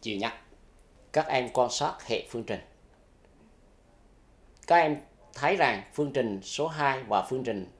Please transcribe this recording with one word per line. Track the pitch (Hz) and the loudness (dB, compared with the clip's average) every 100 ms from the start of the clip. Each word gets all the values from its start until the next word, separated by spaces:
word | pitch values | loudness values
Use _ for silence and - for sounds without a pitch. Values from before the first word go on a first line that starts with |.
duy | 113 101 | -6 -4
nhất. | 110 - - - - - _ - - | -4 -6 -18 -20 -20 -20 _ -20 -4
Các | - 156 | -2 2
em | 139 120 | 0 0
quan | - 123 | 2 2
sát | - 147 - - | 2 -2 -4 -4
hệ | 113 - | -4 -4
phương | 120 | -10
trình. | 110 113 - - _ _ _ _ _ _ - - - _ _ _ - - _ _ _ - - | -6 -8 -8 -20 _ _ _ _ _ _ -20 -20 -20 _ _ _ -20 -20 _ _ _ -20 4
Các | 170 | 6
em | 160 147 - - - | 6 2 -6 -20 -20
thấy | - 143 190 | -2 0 4
rằng | 143 104 98 | 4 2 -6
phương | - 147 | -4 -2
trình | 135 117 98 | 0 -2 -2
số | - - 151 | -8 -4 -4
hai | 151 143 131 | 0 0 0
và | 117 104 | 0 0
phương | 92 131 | 0 -4
trình | 127 104 92 - | -4 -6 -6 -16